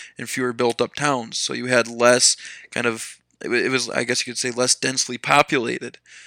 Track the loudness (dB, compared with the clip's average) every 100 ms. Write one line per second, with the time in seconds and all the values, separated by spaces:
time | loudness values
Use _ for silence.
0 | -18 -14 -8 -4 -4 0 0 0 -2 -2
1 | -2 -2 -4 -6 -6 -4 2 2 2 4
2 | 6 6 4 2 -6 -18 -8 -4 -2 -4
3 | -10 -16 _ -10 -2 0 2 0 -2 -2
4 | 0 -2 -2 -4 -4 -2 0 0 0 -2
5 | -4 -4 2 4 4 2 -2 -6 -8 -16
6 | _ -20